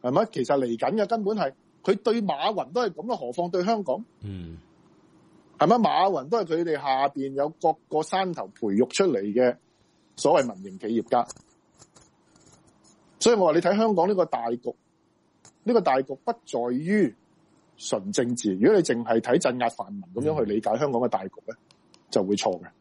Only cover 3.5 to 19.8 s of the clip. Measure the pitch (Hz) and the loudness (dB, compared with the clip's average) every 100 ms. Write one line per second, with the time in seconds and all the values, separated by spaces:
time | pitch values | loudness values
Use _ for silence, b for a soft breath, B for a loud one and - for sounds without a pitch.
3.5 | 185 180 226 185 135 240 _ 104 95 85 | -2 0 0 -2 -6 -6 _ -12 -10 -12
4.5 | 82 _ _ _ _ _ _ _ _ _ | -16 _ _ _ _ _ _ _ _ _
5.5 | _ 151 240 185 143 190 170 131 226 175 | _ 4 4 4 4 2 0 -2 -2 0
6.5 | 160 170 147 139 131 139 139 135 135 147 | -2 0 -2 0 2 0 0 -6 -2 -4
7.5 | 160 202 - _ 151 156 190 190 160 98 | 0 -2 -2 _ -4 -2 -2 -2 -4 -10
8.5 | - 110 101 127 - 196 117 104 104 127 | -6 -2 2 0 2 2 2 0 2 2
9.5 | 123 _ _ _ _ _ - 143 165 127 | 0 _ _ _ _ _ -2 4 4 2
10.5 | 98 98 92 110 117 - 123 - - _ | -4 -14 -10 -4 -4 0 0 0 -8 _
11.5 | _ _ _ - _ _ _ _ _ _ | _ _ _ -20 _ _ _ _ _ _
12.5 | _ _ _ _ _ _ _ 220 233 180 | _ _ _ _ _ _ _ 2 4 4
13.5 | 156 175 202 226 190 175 202 165 117 117 | 4 2 2 2 2 2 2 0 -2 -4
14.5 | 120 123 - _ _ _ _ _ _ - | -6 -8 -12 _ _ _ _ _ _ -20
15.5 | _ - 233 165 135 135 135 - 233 - | _ 0 2 4 0 -2 -8 -8 -8 -6
16.5 | 127 120 123 160 208 156 - _ _ _ | -4 -2 -4 0 2 2 -2 _ _ _
17.5 | _ _ _ - 110 95 104 123 120 107 | _ _ _ -6 -6 -2 -2 -2 -2 -2
18.5 | 92 123 214 160 120 117 113 113 127 135 | 2 4 4 2 -2 0 0 2 0 0
19.5 | 123 120 - | 0 -4 -4